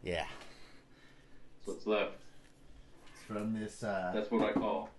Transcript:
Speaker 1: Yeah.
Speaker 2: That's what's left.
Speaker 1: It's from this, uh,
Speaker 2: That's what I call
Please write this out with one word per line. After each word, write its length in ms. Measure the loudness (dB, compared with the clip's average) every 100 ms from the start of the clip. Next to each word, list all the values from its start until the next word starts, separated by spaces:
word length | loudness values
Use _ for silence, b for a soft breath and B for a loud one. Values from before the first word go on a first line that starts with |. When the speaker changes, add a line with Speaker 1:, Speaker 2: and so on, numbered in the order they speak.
Speaker 1:
Yeah. 240 | 2 0 0 -6 B B B B B B B B B B B -10
Speaker 2:
That's 80 | -6
what's 180 | -4 4
left. 260 | 4 4 -2 -12 -16 -18 -20 -18 -16 -16 -16 -16
Speaker 1:
It's 80 | -16 -4
from 280 | 0 2
this, 300 | 2 0 -2
uh, 260 | 0 2 4
Speaker 2:
That's 180 | 2 4
what 120 | 6 6
I 40 |
call 360 | 6 4 2 -2